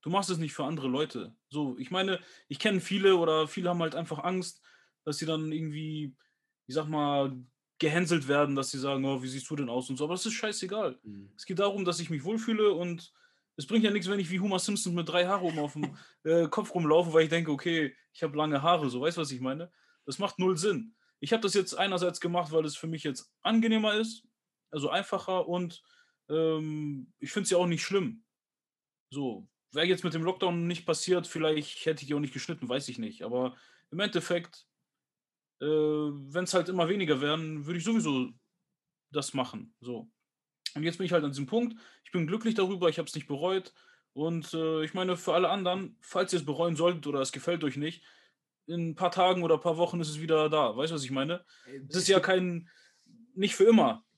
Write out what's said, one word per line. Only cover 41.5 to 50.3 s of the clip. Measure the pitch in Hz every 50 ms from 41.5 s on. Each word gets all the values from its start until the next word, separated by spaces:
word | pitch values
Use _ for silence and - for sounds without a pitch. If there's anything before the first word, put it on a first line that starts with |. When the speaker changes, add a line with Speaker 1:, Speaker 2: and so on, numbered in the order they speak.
| 208 233 240 233 - - - - - _ _
Speaker 1:
ich | - -
bin | 180 165
glücklich | 147 185 226 226 226 220
darüber, | 220 196 185 196 185 175 165
ich | 151 -
hab's | 160 - -
nicht | 156 - -
bereut. | 147 139 156 180 190 190 185 - _ _ _ - - _ _ _ _
Und, | 131 151 165 170 170 147 - -
äh, | 165 160 160 160 156 156
ich | 156 -
meine, | 180 185 180 180
für | 170 - - 160
alle | 170 185 160
anderen, | 185 202 190 180 180 190 190 - - _ -
falls | - - 185 180 185 -
ihr | 170
es | 147
bereuen | 143 143 135 170 170 165
solltet | 147 170 175 180 165 143
oder | 147 143 139
es | 135 131 -
gefällt | 139 - - 175 165 156
euch | 143 127 139
nicht, | 147 156 175 - _ - - _ _ _ _ _ _ _ _ _ _
in | - 170 170 170 165
ein | 160
paar | - 185 175 175
Tagen | 185 180 185 185 180 170
oder | 165 165
ein | 151 -
paar | 131 143 156
Wochen | 175 170 - 175
ist | 165 151
es | 151 151
wieder | 160 160